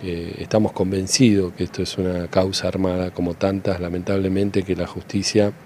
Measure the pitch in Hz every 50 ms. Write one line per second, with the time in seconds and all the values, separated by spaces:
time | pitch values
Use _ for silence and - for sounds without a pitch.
0 | - 92 85 85 85 85 - - 104 - - 110 107 - - - 98 92 98 95
1 | 95 98 - - 131 113 104 98 92 87 - - 90 85 - - 92 - - -
2 | 92 92 90 90 85 82 - 95 92 95 95 - - 92 - 95 95 92 90 90
3 | 90 90 87 - 87 87 85 - 98 98 98 98 95 101 95 90 87 87 87 90
4 | 90 101 98 98 98 95 92 95 101 101 95 101 90 95 92 85 87 - - 90
5 | - - - 101 92 - - 107 101 104 104 - -